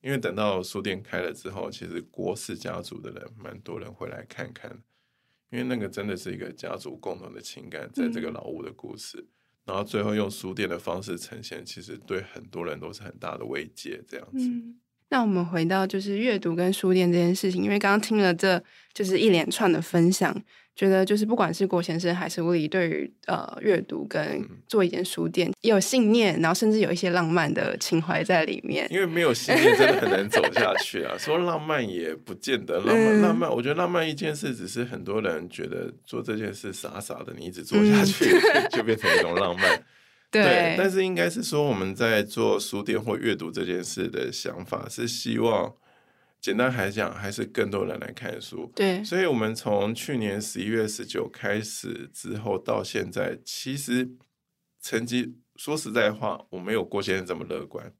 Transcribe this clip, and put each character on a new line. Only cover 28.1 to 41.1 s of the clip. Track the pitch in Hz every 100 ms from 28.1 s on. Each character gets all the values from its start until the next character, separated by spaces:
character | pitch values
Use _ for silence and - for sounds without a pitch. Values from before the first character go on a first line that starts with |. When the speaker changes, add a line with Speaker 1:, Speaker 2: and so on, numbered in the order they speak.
| 160
Speaker 2:
在 | 165 175
里 | 160 - -
面。 | 151 -
Speaker 1:
因 | 185
为 | 190
没 | 160
有 | 165
信 | 117 - 240
念 | 392 427
真 | 392
的 | -
很 | 208
难 | 190 208
走 | - -
下 | - 98 95
去 | - 98
啊。 | 69 -
<laughs> |
说 | - 156
浪 | 175 160 151
漫 | 151 113
也 | 90 82
不 | 80 -
见 | - - 123 -
得， | 85
浪 | 101
漫， | 226
Speaker 2:
嗯。 | 220 214
Speaker 1:
浪 | 208 220
漫， | -
我 | 117
觉 | 123
得 | 156
浪 | 180
漫 | 180 160
一 |
件 | 147 156 151
事， | 151
只 | 117 92
是 | -
很 | 120 92
多 | 90 104
人 | 101 80 90
觉 | - 82
得 | 82 - -
做 | - -
这 | 110 107
件 | 107
事 | 98 104
傻 | 95 - 95
傻 | 107 123
的， | - -
你 | 87
一 |
直 | 92
做 | - 208 208
下 | 208
去， | 196 196 -
Speaker 2:
嗯。 | 359 427 - -
<laughs> | -
Speaker 1:
就 |
变 | 110 -
成 | - 539
一 |
种 | - 87
浪 | 95 -
漫。 | - 494 - _ _ _ _
Speaker 2:
对。 | 214
Speaker 1:
对， | 196 175 170 170
但 | 190
是 | 190
应 | 185